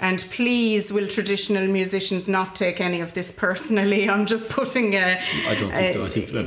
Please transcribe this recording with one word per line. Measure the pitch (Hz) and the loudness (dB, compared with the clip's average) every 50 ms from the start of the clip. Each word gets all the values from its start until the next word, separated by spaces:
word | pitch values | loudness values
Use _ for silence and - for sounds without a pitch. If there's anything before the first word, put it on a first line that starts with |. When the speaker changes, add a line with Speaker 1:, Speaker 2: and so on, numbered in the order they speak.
| 185 | -2
Speaker 1:
And | 190 190 180 - - | -2 -2 -2 -4 -6
please, | - - 240 247 240 240 233 220 214 202 202 - | -2 0 2 2 4 4 4 2 2 2 0 0
will | 202 208 202 | -2 -2 -2
traditional | 202 - 220 185 196 196 196 - - 202 190 190 190 | -2 -2 -2 0 0 0 0 0 0 0 2 2 2
musicians | 196 190 185 185 196 190 190 - 190 180 180 202 | 2 2 0 0 0 -2 0 0 -2 -2 0 0
not | 196 190 185 185 - | 0 0 0 -2 -2
take | - 196 180 175 - | 0 0 0 0 0
any | 185 180 175 170 | -2 0 0 -2
of | 170 170 - | -4 -4 -6
this | 185 175 - | -6 -6 -6
personally? | - - 208 180 190 185 - - 220 196 196 202 196 214 196 214 | -4 -2 0 0 0 0 0 0 2 2 4 4 4 2 2 2
<laughs> | 196 | 2
I'm | 208 208 | 2 2
just | 196 226 220 220 - | 2 0 -2 -2 -2
putting | - 277 247 - - 254 233 208 196 | -2 -2 -2 0 0 0 2 2 2
a, | 190 185 185 185 180 - - - - - | 2 2 2 2 0 -2 -4 -4 -2 -2
Speaker 2:
I | 110 104 | -2 -2
don't | 101 104 95 | 0 -2 -2
think | - 165 185 180 | 0 0 0 0
Speaker 1:
a, | |
Speaker 2:
so. | - - 104 | 0 -2 -2
I | 87 | -2
think | - 110 - - | -2 -2 -4 -2
that | 147 131 92 | -4 -4 -4